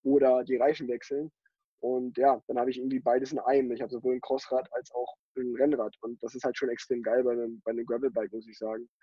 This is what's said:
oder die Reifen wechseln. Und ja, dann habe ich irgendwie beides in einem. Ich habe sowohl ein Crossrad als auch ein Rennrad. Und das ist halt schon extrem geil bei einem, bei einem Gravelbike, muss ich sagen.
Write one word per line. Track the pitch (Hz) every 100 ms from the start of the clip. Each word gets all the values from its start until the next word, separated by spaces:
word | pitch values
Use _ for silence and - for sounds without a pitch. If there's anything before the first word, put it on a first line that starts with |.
oder | 135 139 135 127
die | 123 127
Reifen | 139 156 127
wechseln. | 120 - 139 151 - _ _ _ _
Und | 120 127 127 120
ja, | 135 123 -
dann | 123
habe | 127
ich | 127
irgendwie | 131 131
beides | 127 127 135
in | 143
einem. | 120 139 127
Ich | 117
habe | 117
sowohl | 120 127
ein | 127
Crossrad | - 135 - 131 -
als | 123 -
auch | 123 123 - _ 131
ein | 123 120
Rennrad. | 143 131 107 -
Und | 113 120
das | 110
ist | 127
halt | 127 -
schon | 127
extrem | 117 - 120
geil | 113 123
bei | 123
einem, | 120 117 113
bei | -
einem | 117 120
Gravelbike, | 117 135 117 101
muss | 110 110
ich | 107
sagen. | 110 110 120 _